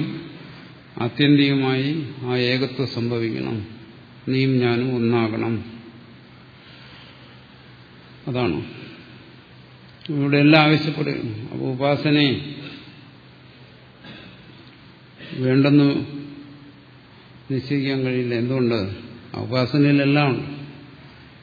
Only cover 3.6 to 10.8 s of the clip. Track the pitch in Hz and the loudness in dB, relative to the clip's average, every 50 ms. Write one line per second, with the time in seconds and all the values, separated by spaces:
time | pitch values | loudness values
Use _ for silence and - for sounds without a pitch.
3.6 | 98 - - - - - - - - - - - - 127 131 131 135 135 131 123 | -8 -10 -14 -18 -20 -20 -20 -20 -20 -20 -20 -12 -6 -2 0 0 2 2 2 2
4.6 | 123 120 120 117 123 131 127 120 117 117 120 117 113 107 110 113 113 117 113 101 | 2 2 2 0 0 -2 -2 0 0 2 2 2 0 0 -2 -4 -4 -2 -4 -4
5.6 | 92 - - - - - - - - - - - - - - - - - - - | -6 -10 -14 -18 -18 -20 -20 -20 -20 -20 -20 -20 -20 -20 -20 -20 -20 -20 -20 -20
6.6 | - - - - - - - - - - - - - - - - - - - - | -20 -20 -20 -20 -20 -20 -20 -20 -20 -20 -20 -20 -20 -20 -20 -20 -20 -20 -20 -20
7.6 | - - - - - - - - - - - - - 143 123 127 120 90 76 64 | -20 -20 -20 -20 -20 -20 -20 -20 -20 -20 -20 -12 -8 -6 -2 -2 -2 -2 -2 -4
8.6 | - - - - - - - - - - - - - - - - - - - - | -6 -10 -14 -16 -18 -18 -18 -20 -20 -20 -20 -20 -20 -20 -20 -20 -20 -20 -20 -20
9.6 | - - - - - - - - - - 151 143 139 143 143 143 143 147 156 156 | -20 -20 -20 -20 -20 -20 -20 -16 -10 -6 -4 -2 0 2 4 6 8 8 8 8
10.6 | 151 151 156 147 | 8 6 4 4